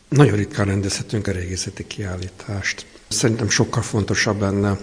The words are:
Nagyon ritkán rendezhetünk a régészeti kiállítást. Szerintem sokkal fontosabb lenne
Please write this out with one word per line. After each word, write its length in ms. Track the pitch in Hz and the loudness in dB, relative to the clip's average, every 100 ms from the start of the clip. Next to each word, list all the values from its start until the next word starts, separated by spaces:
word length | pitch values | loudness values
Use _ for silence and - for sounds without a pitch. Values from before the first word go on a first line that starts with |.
| _ | _
Nagyon 260 | 135 135 104 | 6 6 6
ritkán 300 | 98 - 98 | 0 0 0
rendezhetünk 600 | 98 98 - - 107 98 | 2 0 -4 -4 -4 -2
a 40 | |
régészeti 560 | 92 90 92 98 95 92 | -4 -4 -6 -8 -10 -10
kiállítást. 960 | - 98 90 92 - - 101 - - - - - | -8 -6 -6 -8 -10 -8 -6 -6 -6 -12 -20 -8
Szerintem 380 | - 120 113 110 | 0 0 2 2
sokkal 320 | - 110 117 | 2 2 0
fontosabb 600 | 101 110 98 104 113 101 | -2 -2 0 0 0 0
lenne 360 | 98 101 101 98 | 0 2 0 0